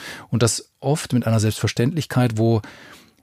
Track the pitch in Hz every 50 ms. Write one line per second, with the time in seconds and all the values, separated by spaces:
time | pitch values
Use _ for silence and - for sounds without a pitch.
0 | - - - - - - - 113 120 117 - - - _ _ _ - 139 143 160
1 | - - 131 123 - 113 113 110 101 110 - - - 107 - - 120 135 175 160
2 | - - - 123 123 117 113 107 113 117 117 110 - - - - - - - -
3 | - _ _ _